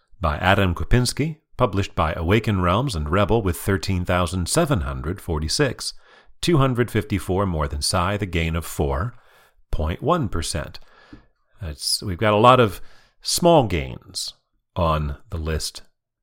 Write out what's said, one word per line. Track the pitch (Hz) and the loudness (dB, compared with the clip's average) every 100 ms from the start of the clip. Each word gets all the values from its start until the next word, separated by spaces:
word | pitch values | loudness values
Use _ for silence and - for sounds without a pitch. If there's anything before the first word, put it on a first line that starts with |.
| _ - | _ -4
by | 80 73 | -2 0
Adam | 92 101 95 85 | 4 4 2 0
Kwapinski, | - 123 123 - 151 156 _ - | 2 2 2 -2 -4 -6 _ -2
published | 123 95 90 - | 0 0 -4 -2
by | 80 | -2
Awaken | 82 82 110 113 98 | 0 2 2 2 0
Realms | 87 95 139 90 | 2 2 0 -4
and | 73 | 0
Rebel | 90 98 113 | 0 2 2
with | 98 85 | 0 -2
thirteen | - 98 - 92 90 | -2 -2 0 -2 0
thousand | 90 90 92 85 | 0 0 -2 -2
seven | - 165 127 | 0 2 0
hundred | 69 67 64 98 | -2 -6 -6 -8
forty-six, | - 85 78 - 139 - - - - - - - | -6 -4 -2 0 0 -2 -10 -12 -20 -20 -20 -6
two | - 160 | 0 4
hundred | 131 120 120 | 4 2 0
fifty-four | 113 - 98 - 92 98 | 0 -2 -4 -2 -2 0
more | 80 73 | 0 -2
than | 73 | -4
Scythe, | - 92 90 104 | -2 0 0 -2
a | 98 | -2
gain | 85 82 82 | -2 -2 -2
of | - | -6
four | - 73 67 117 - _ _ _ _ _ | -4 -2 0 -4 -8 _ _ _ _ _
point | - 78 87 | -2 -2 -2
one | 131 175 110 | 0 0 0
percent. | - 78 82 67 - - - - - _ _ _ _ | -2 -4 -6 -8 -14 -20 -20 -20 -20 _ _ _ _
That's, | 92 73 - - | -12 -8 -4 -4
we've | 107 87 | -4 0
got | 110 | 2
a | 104 | 6
lot | 120 127 | 8 8
of | 113 92 - - _ _ | 4 0 -14 -18 _ _
small | - - 170 165 117 | -6 0 6 6 4
gains | 87 65 58 - - - - _ _ _ - | -2 -4 -12 -14 -12 -12 -14 _ _ _ -2
on | 85 78 76 69 - | 0 0 -2 -8 -10
the | 85 | -8
list | 78 78 - - - _ _ _ | -4 -4 -6 -12 -20 _ _ _